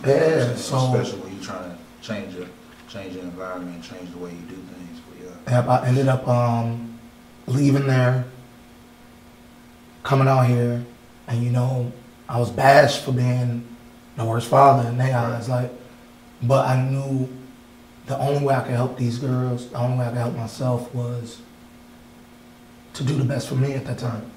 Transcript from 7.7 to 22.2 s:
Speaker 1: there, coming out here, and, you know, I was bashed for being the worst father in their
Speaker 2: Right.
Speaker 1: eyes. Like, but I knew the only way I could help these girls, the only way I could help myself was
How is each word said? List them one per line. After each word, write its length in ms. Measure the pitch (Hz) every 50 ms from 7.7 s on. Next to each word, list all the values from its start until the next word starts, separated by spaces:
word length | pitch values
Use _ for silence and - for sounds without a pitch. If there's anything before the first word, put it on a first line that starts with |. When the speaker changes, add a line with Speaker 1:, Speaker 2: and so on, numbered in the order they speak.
| 135 139 139
Speaker 1:
there, 380 | 135 131 127 123 123 127 127 123 - - - - - - - - - - - - - - - - - - - - - - - - - - - - - - - - - - - -
coming 240 | - 139 135 135
out 200 | 135 135 131 123
here, 360 | 120 123 120 120 120 120 120 123 - - - - - - - -
and, 160 | - 120 117 120
you 80 | 120
know, 400 | 123 123 123 127 131 123 120 123 - - - - - - -
I 120 | - 120 120
was 100 | 120 101
bashed 540 | - - 135 139 139 147 139 127 - - -
for 80 | 139
being 540 | 127 123 123 123 123 123 123 123 120 120 117 - - - - - - - - - -
the 80 | - 113
worst 220 | 113 113 120 117
father 400 | - 135 135 139 139 135 127 120 117
in 80 | 123
their 160 | 123 131 131 127
Speaker 2:
Right. 180 | 120 117 117 113
Speaker 1:
eyes. 140 | 113 107 131
Like, 220 | 127 123 127 123 - - - - - - - - - - - - - - 120
but 240 | 120 135 135 131
I 140 | 131 127 127
knew 460 | 131 135 135 135 139 135 135 131 127 - - - - - - - - - - - - - - - -
the 100 | - 135
only 260 | 131 139 143 143 143 143
way 100 | 135 135
I 60 | 127
could 140 | 120 - 123
help 220 | 117 127 127 -
these 200 | - 123 117 117
girls, 500 | 123 143 131 127 127 127 123 123 123 -
the 100 | - -
only 200 | 120 123 123 127 127
way 60 | 123
I 40 | 120
could 80 | 120
help 180 | 123 117 120 120
myself 580 | 117 113 107 - - 131 123 123 117 - - -
was 440 | 123 120 120 123 120 110 - - - - - - - - - - - - - - - - - - -